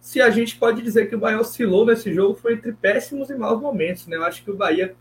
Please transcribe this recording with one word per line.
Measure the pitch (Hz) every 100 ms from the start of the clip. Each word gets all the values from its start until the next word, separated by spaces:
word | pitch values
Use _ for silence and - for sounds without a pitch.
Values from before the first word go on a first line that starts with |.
Se | - 269
a | 247
gente | 220 233 -
pode | 240 233
dizer | 233 226 202
que |
o | 220
Bahia | 208 220
oscilou | 226 - 233 185
nesse | 226 226 208
jogo, | 170 196
foi | 220 233
entre | 226 233
péssimos | 220 196 214 - 277 269
e |
maus | 269 214 220
momentos, | 285 214 165 180 -
né? | 165
Eu |
acho | 165 170
que | -
o | 196
Bahia | 190 160 185 -